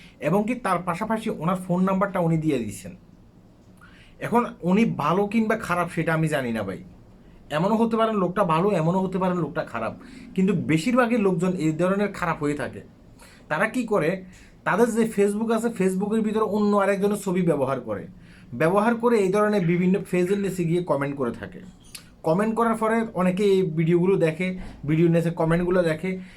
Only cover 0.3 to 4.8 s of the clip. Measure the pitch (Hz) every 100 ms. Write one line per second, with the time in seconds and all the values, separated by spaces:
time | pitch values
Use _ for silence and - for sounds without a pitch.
0.3 | 196 208 247 196 175 180 170 220 220 220
1.3 | - 160 185 - 180 190 190 196 190 165
2.3 | 160 156 127 104 101 92 - - - -
3.3 | - - - - - - - - - 139
4.3 | 233 233 - 170 196